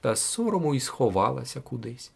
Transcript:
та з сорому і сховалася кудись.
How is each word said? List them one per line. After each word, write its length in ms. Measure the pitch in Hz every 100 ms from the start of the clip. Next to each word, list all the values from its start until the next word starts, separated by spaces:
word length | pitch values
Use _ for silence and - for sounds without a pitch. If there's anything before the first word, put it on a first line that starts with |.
та 140 | 110 110
з 40 |
сорому 560 | - - 233 196 156 139
і 40 |
сховалася 800 | - - 120 95 104 131 127 -
кудись. 500 | - - 117 120 -